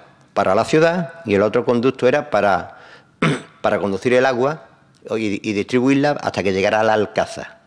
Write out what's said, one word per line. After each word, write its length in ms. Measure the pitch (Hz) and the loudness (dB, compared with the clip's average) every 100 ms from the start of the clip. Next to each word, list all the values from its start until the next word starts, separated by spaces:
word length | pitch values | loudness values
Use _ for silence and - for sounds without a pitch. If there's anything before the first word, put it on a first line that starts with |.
| - _ _ | -20 _ _
para 200 | 101 92 | -2 0
la 120 | 101 110 | 0 2
ciudad 560 | 156 165 180 156 - 104 | 2 2 0 -6 -8 -2
y 100 | 98 | 0
el 60 | |
otro 220 | 107 120 | 2 0
conducto 440 | 117 120 127 - 123 | 0 0 0 0 0
era 220 | 147 143 | 0 0
para, 500 | 104 101 90 82 - - - _ - | 0 2 0 -4 -16 -20 -20 _ -4
<clears throat> 420 | 160 131 - - | -2 -2 -8 -4
para 180 | 107 101 | -2 0
conducir 340 | 98 95 127 | -2 -2 2
el 120 | 123 135 | 2 2
agua 400 | 120 135 160 - _ _ _ - | 2 -2 -4 -12 _ _ _ -8
y, 360 | 107 107 101 110 | -4 -4 -4 -4
y 60 | |
distribuirla 580 | 101 92 127 131 139 143 | -4 0 0 2 2 2
hasta 320 | 143 101 101 | 0 -4 -2
que 100 | 95 | -2
llegara 280 | 95 101 107 | 0 2 2
al 80 | 110 | 2
Alcázar. 720 | 110 98 - 82 - - - | 2 0 -2 -4 -6 -16 -18